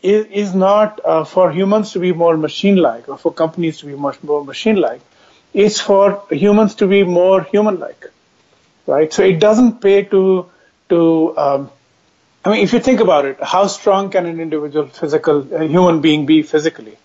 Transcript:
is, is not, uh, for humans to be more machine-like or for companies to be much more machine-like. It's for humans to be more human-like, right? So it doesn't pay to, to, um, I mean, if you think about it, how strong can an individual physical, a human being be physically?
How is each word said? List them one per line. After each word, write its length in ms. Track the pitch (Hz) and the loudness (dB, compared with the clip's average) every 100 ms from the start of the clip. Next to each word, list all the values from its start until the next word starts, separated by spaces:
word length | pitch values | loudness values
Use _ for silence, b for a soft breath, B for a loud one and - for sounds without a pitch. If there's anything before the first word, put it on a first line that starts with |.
is, 240 | 185 214 214 | 0 0 0
is 260 | 196 208 | -6 -4
not, 480 | 190 190 208 214 214 | 0 2 2 0 -2
uh, 180 | - 160 | -2 -2
for 300 | 156 - 180 | -2 0 0
humans 400 | 156 196 214 208 | 0 0 0 -2
to 80 | 190 | -4
be 100 | 180 | -4
more 260 | 165 170 165 | 0 0 0
machine-like 720 | 151 - 196 196 151 117 - | -2 -2 0 2 2 -2 -12
or 80 | 139 | -6
for 160 | 170 | -6
companies 460 | - 160 165 170 156 | -2 -4 -2 -6 -6
to 80 | 147 | -14
be 80 | |
much 260 | 139 143 131 | -8 -8 -10
more 200 | 147 147 | -6 -6
machine-like. 560 | 139 131 220 208 139 123 _ b b b _ | -6 -6 -2 0 0 -4 _ b b b _
It's 260 | 170 208 208 | 0 0 0
for 440 | - 196 202 196 - | 0 2 2 0 -8
humans 460 | 147 202 208 214 - | -2 2 2 2 0
to 120 | 196 | 2
be 160 | 196 | 2
more 400 | 190 175 185 190 | 2 2 4 2
human-like, 680 | 170 202 214 185 - - - _ _ _ _ _ _ _ - | 0 -2 0 -2 -10 -16 -20 _ _ _ _ _ _ _ -4
right? 240 | 143 156 | -2 -2
So 100 | - | 0
it 160 | 190 170 | 0 2
doesn't 420 | 208 220 247 233 | 2 4 2 2
pay 220 | 196 196 | 2 2
to, 480 | 196 196 190 185 180 b b b _ | 2 0 2 0 -4 b b b _
to, 500 | 170 165 160 160 160 | 2 2 2 0 -2
um, 320 | 147 139 139 _ _ _ _ _ _ _ | -2 -2 -6 _ _ _ _ _ _ _
I 60 | 185 | -4
mean, 140 | 214 | 0
if 80 | 202 | 0
you 80 | 240 | 0
think 180 | 247 240 | 0 0
about 280 | 208 156 139 | 2 2 0
it, 140 | 135 | -6
how 280 | - 180 196 | -4 0 0
strong 420 | - - 196 196 | -2 0 0 0
can 160 | 196 170 | -4 -4
an 140 | 165 | -8
individual 480 | 165 151 147 147 143 | -6 -6 -4 -6 -6
physical, 680 | - 160 147 160 147 135 | -8 -4 -2 0 -2 -2
a 140 | 165 160 | -6 -2
human 320 | 160 180 165 | 2 2 2
being 260 | 156 151 143 | 0 0 2
be 160 | 156 | 2
physically? 540 | 151 156 156 - 110 104 | 2 -2 -4 -8 -20 -20